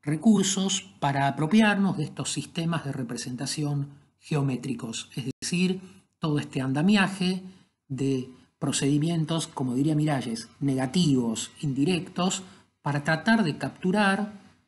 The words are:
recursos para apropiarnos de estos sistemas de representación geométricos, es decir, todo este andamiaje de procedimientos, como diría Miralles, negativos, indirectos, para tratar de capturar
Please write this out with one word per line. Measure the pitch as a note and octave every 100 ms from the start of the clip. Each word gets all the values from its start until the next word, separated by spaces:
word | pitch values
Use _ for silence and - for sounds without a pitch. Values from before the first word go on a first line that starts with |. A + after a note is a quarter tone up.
recursos | - D#3 A3+ G3+ - - F#3+ - - -
para | C#3+ C#3 C#3
apropiarnos | C3 D#3 A3 A3 G3 G3 -
de |
estos | D3+ - C#3
sistemas | - - - E3 E3
de | C#3
representación | C#3+ A#2 A#2+ - B2 C#3 - D3 C#3+ C#3+ - _ _
geométricos, | - D3+ C#3 B2 - - A2+ A2+ - -
es | C3+ -
decir, | - F3 F#3 F#3 - - _ _
todo | D#3+ D3
este | - C#3+
andamiaje | C3 C3+ E3+ G#3 F#3 - F3+ F#3 - - _ _ _
de | C3 C3+ C3 B2+ - _ _
procedimientos, | - B2+ C#3 D3 D#3+ E3+ D3+ E3 D3+
como | - C3
diría | B2 D3 D3+
Miralles, | D#3 C#3+ A#2+ A2+ - -
negativos, | C#3 C3 C3 F3+ D#3+ C3+ A#2 A2 - -
indirectos, | D3 C3 D3 F3+ - - F3+ F#3+ - - _ _
para | - C#3+
tratar | D3 D#3+ A3 A3+
de | F3+ B2
capturar | C3+ - F3+ G3+ G3+ G3 G3+ - - _